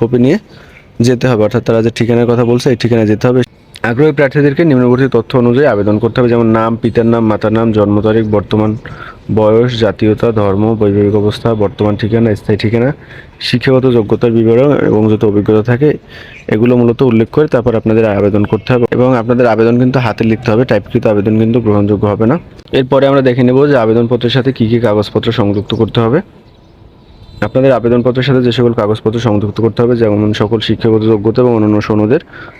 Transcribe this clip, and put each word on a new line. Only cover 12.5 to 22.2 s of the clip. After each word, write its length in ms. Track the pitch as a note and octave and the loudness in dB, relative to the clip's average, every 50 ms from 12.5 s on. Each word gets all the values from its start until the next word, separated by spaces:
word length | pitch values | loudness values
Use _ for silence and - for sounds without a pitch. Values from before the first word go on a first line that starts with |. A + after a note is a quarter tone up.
| G#2 G2+ | -4 -2
ঠিকানা, 260 | - G#2 A#2 A2+ A#2+ C#3 D3+ - - - - - - - - - - - | -2 -2 0 0 -2 -2 -4 -6 -14 -20 -20 -20 -20 -20 -18 -12 -8 -4
শিক্ষাগত 360 | - A#2+ - C#3 C3 B2+ B2 C3 A#2+ | -4 -2 0 2 2 2 2 2 2
যোগ্যতার 360 | A#2 G#2 A2+ A2+ - - A#2 A2+ | 2 0 0 -2 0 0 0 0
বিবরণ 340 | A#2 A2 A2+ A2+ A#2+ C3+ D3 C#3 - - - | 2 2 2 2 2 2 2 2 0 0 0
এবং 140 | G#2+ G#2+ A2 G#2+ | 0 2 2 2
যত 100 | G#2+ G#2+ A#2 G#2+ | 0 0 0 0
অভিজ্ঞতা 320 | G2+ G#2 G2 G#2+ G#2+ G#2+ G#2 B2 | 0 0 0 2 0 0 2 0
থাকে 180 | A#2+ B2 D3 D3+ - - - - - - - - - - - - B2 | -2 0 0 0 -2 -2 -8 -20 -20 -20 -20 -20 -20 -14 -6 -4 -2
এগুলো 180 | G#2+ A#2 B2 B2 B2 | 0 2 2 2 2
মূলত 200 | A#2+ A#2 A#2 - C3+ B2+ | 2 0 0 0 0 2
উল্লেখ 180 | A2+ A2 A2+ - - | 2 0 0 0 0
করে 120 | D3 D#3 D3+ - | -2 0 0 0
তারপর 180 | B2 A2 A#2+ A2+ A2 | 0 0 0 -2 0
আপনাদের 240 | - A2 A2 A2+ A2 G#2+ G2 G2+ | 0 0 2 2 2 0 0 0
আবেদন 240 | G2+ G2+ G#2 G#2 G2+ - | 0 0 0 0 -2 0
করতে 160 | A2+ G2 - - | -2 -4 -2 -2
হবে। 120 | B2+ A#2+ A#2+ - - | -2 0 0 0 0
এবং 120 | A2+ B2 B2+ C3 A#2 | 0 2 2 0 0
আপনাদের 260 | A2 A#2+ B2 B2 B2 A#2 | 0 -2 0 2 2 2
আবেদন 220 | A2 A2 A2+ A#2 A#2+ A#2+ | 2 2 2 2 2 2
কিন্তু 160 | B2+ B2+ B2+ C3 B2 | 0 0 0 0 -2
হাতে 180 | A2+ G2+ - A2+ A2+ | -2 -2 -2 -2 -2
লিখতে 180 | A2 A2 - A#2+ | -2 -2 -2 -2
হবে, 100 | G#2+ A2+ C3 - | 0 0 0 0
টাইপকৃত 340 | A#2+ G#2 - - - A#2 A#2+ A2+ | 0 -2 -2 -2 -4 -2 0 0
আবেদন 220 | G#2 G#2 G#2 A2 A2 A2 | 0 0 0 0 0 2
কিন্তু 160 | A2+ A2+ A#2 B2 A2+ | 0 0 0 0 0
গ্রহণযোগ্য 380 | G#2+ G#2 G#2 G#2 G2+ G#2 F#2+ G#2+ G#2 | 0 0 0 2 0 0 0 0 -2
হবে 140 | G2+ - | 0 0